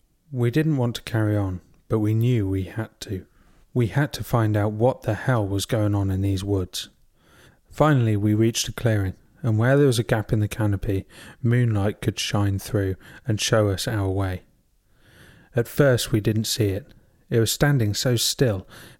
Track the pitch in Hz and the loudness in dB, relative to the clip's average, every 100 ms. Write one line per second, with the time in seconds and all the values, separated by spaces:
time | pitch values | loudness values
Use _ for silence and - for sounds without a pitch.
0 | _ _ _ 127 120 156 156 139 120 - | _ _ _ -2 0 2 2 2 0 -2
1 | - 113 107 104 95 92 - _ - 110 | -4 -2 0 0 -2 -6 -12 _ -4 0
2 | 107 113 120 120 95 95 92 - 107 _ | 2 2 2 2 0 -2 -4 -8 -10 _
3 | - 92 - _ _ _ _ 127 110 139 | -10 -10 -10 _ _ _ _ -2 0 0
4 | 147 - - 123 107 104 107 107 123 - | -2 -4 -2 0 2 0 -2 0 0 0
5 | - 104 - 120 98 98 - 113 104 101 | -4 -4 0 0 0 -2 -2 0 0 0
6 | 98 95 98 95 101 98 90 - - _ | 0 0 0 -2 -2 -2 -2 -8 -12 _
7 | _ _ _ _ - _ _ - 151 135 | _ _ _ _ -20 _ _ 0 2 4
8 | 113 104 107 107 113 - - - 117 104 | 2 2 2 2 2 0 -6 -2 0 0
9 | 92 - _ _ 120 107 123 143 139 117 | -2 -6 _ _ -2 2 4 4 4 2
10 | - 110 - 110 104 - 104 98 - 95 | 0 -2 0 0 0 0 -2 0 -2 -4
11 | - - - - 117 120 120 104 104 - | -6 -16 -20 -4 0 2 2 2 0 -2
12 | - - - 104 101 98 - 107 95 92 | -4 -4 -2 0 0 -2 -4 -2 -2 -6
13 | - - - 107 - 113 104 95 - 107 | -12 -10 -4 -4 2 2 2 0 -4 -2
14 | 95 95 92 90 - _ _ _ _ _ | -2 -2 -4 -6 -12 _ _ _ _ _
15 | _ - - - _ 123 117 - 143 120 | _ -20 -20 -20 _ -4 -2 2 4 4
16 | - 110 110 107 110 - 104 95 - - | 0 0 0 -2 -2 -2 -2 -2 -10 -20
17 | _ _ _ 120 107 - 147 139 104 98 | _ _ _ 0 0 2 2 4 2 0
18 | - 117 - - 127 98 - - - | 0 0 0 0 0 0 -8 -20 -20